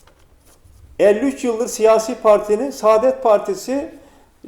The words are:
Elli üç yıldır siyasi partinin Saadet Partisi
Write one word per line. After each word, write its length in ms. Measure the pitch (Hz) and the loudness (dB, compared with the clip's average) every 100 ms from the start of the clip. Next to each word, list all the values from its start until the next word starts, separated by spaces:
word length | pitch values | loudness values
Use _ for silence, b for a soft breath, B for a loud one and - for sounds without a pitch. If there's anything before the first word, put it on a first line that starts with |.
| _ _ _ _ _ _ _ _ - - | _ _ _ _ _ _ _ _ -12 0
Elli 200 | 196 208 | 2 2
üç 260 | 269 262 | -2 -4
yıldır 220 | 247 220 247 | -4 -4 -6
siyasi 480 | - 220 220 220 | 0 2 2 0
partinin 560 | 247 220 208 208 214 277 | -2 2 2 2 -4 -4
Saadet 520 | - 214 220 254 262 | -2 0 2 2 0
Partisi 720 | 233 208 202 185 - 277 320 - B B B _ | 2 0 0 -8 -6 -8 -8 -16 B B B _